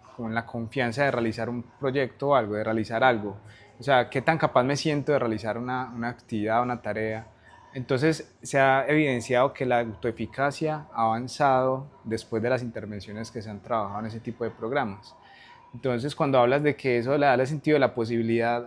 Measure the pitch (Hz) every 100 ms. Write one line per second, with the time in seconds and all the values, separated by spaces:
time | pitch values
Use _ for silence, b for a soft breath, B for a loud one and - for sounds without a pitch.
0 | - - 113 113 113 120 113 135 120 113
1 | 143 123 117 110 113 120 - _ 139 135
2 | 123 - 139 139 107 104 107 113 110 113
3 | 131 117 101 101 B B B - 135 131
4 | 120 139 123 160 147 135 127 143 160 147
5 | 139 139 120 107 113 113 123 127 127 120
6 | 117 120 - 110 104 113 123 120 104 104
7 | 110 110 113 - B B - 135 123 131
8 | 160 151 - _ - 139 135 135 131 151
9 | 147 123 110 123 135 - 127 120 117 104
10 | 120 110 107 - 143 139 156 151 147 117
11 | 113 113 127 - 143 131 131 131 143 -
12 | - 113 - 113 120 127 123 113 104 104
13 | 104 104 113 120 107 101 - 117 101 104
14 | 110 110 120 110 113 - 113 143 107 98
15 | - - B B B B - 120 135 120
16 | 143 - 151 131 120 139 151 135 135 120
17 | 120 143 143 123 131 151 151 151 123 -
18 | 113 117 113 117 117 120